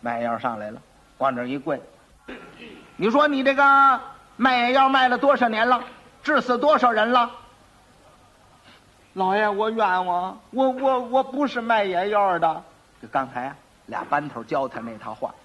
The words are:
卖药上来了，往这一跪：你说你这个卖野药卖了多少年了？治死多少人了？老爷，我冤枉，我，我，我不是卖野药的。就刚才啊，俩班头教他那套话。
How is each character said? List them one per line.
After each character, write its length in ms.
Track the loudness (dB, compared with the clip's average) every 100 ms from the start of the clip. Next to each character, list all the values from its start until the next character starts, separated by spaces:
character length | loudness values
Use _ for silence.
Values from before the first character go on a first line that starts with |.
卖 200 | -6 -4
药 160 | -4 -4
上 220 | -6 -6
来 120 | -10
了， 100 | -14 _ _ _ _
往 180 | -4
这 100 | -4
一 120 | -6 -8
跪： 240 | -6 -8 -8 -20 _ _ -20 -20 -18 -20 -20 -20 -20
你 140 | -4 0
说 180 | 2 2
你 160 | 2
这 120 | 0
个 440 | 2 4 6 6 4 -2 -20 -20
卖 320 | _ 0 2 2
野 60 |
药 160 | 4 4
卖 180 | 4 2
了 100 | 2
多 180 | 2
少 140 | 2 2
年 180 | 0 2
了？ 160 | 0 -2 -18 -20 _
治 180 | 0 0
死 160 | 0 0
多 200 | 2 4
少 140 | 4
人 200 | 2 2
了？ 200 | 2 0 -4 -20 -20 _ _ _ _ _ _ _ _ _ _ -20 -20 _ _ _
老 220 | -4 0
爷， 140 | 2 0
我 200 | 0 -2
冤 360 | 0 0 0
枉， 320 | 0 -2 -4 -10 -12
我， 180 | 0 0
我， 300 | 2 0 0
我 240 | 0 -2
不 240 | -2 -2 -4
是 120 | -4
卖 240 | 0 0
野 260 | 0 -2 0
药 280 | 0 2 2
的。 260 | 0 -2 -8 -20 _ _
就 60 | -6
刚 200 | -4 -4
才 140 | -6 -10
啊， 80 | -12 _ _ -12
俩 160 | -10
班 260 | -2 -2 -4
头 140 | -12
教 240 | -6 -4 -4
他 120 | -8
那 180 | -14 -14
套 160 | -14
话。 200 | -10 -10 -10